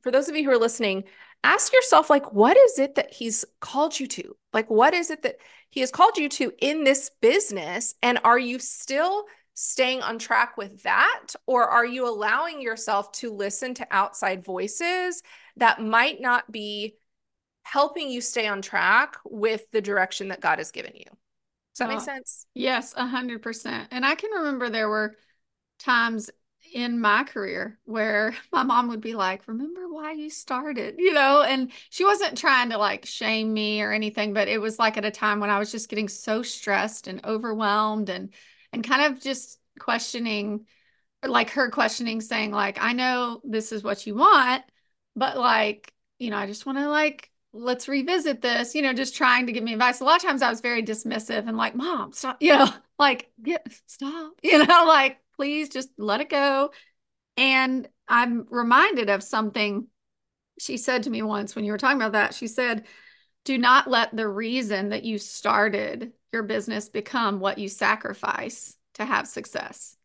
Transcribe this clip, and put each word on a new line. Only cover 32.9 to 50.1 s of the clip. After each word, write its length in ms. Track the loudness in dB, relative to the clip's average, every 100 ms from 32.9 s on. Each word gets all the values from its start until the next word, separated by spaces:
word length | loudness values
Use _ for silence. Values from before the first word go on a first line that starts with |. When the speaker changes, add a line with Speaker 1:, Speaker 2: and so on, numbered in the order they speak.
| -2 -8
Speaker 2:
shame 460 | -6 -2 -2 -2
me 300 | -2 -2 -2
or 100 | -2
anything, 400 | -2 -4 -4 -2
but 140 | 0 0
it 100 | 0
was, 180 | -4 0
like, 180 | 0 0
at 80 |
a 60 | -6
time 300 | -2 -2 0
when 100 | 0
I 80 | 0
was 140 | -2
just 160 | -8 -8
getting 200 | -6 -6
so 340 | -6 -4 -4
stressed 640 | -4 -8 -2 0 -2 -6 -12
and 160 | -12
overwhelmed 840 | -6 -6 -4 -2 0 2 0 -2 -4
and, 220 | -6 -10 -18 -20 _ _
and 120 | -10
kind 280 | 0 2 2
of 80 | 0
just 380 | -6 -6 -8 -20 _ -12
questioning, 880 | -4 -4 -4 -6 -4 -4 -4 -8 -12 _ _ _ _ _ -2
like, 240 | 0 0
her 200 | -2 -2
questioning, 500 | 0 -2 -2 -6 -6
saying, 320 | -4 -4 -4
like, 280 | -2 -2 -2
"I 120 | -4
know 480 | 0 0 0 -4 -6
this 280 | -6 -6 -4
is 100 | -8
what 240 | -6 -6 -6
you 80 |
want, 500 | 2 6 6 4 -2 -6 _ _ _ _ -4
but, 200 | -4 0
like, 540 | 2 2 0 -4 -14 _ _ _
you 120 | -6
know, 60 | -6
I 80 | -6
just 200 | -10 -8
wanna, 220 | -4 -2
like, 420 | 0 -2 -4 -20 _ _
let's 360 | -10 -6 -4 -2
revisit 520 | -4 0 0 0 -2
this," 320 | -2 -2 -2
you 80 | -2
know, 100 | -2
just 220 | -2 -4 0
trying 300 | 2 2 0
to 60 |
give 120 | -4
me 80 | -6
advice. 260 | 2 2 2
A 40 |
lot 120 | 2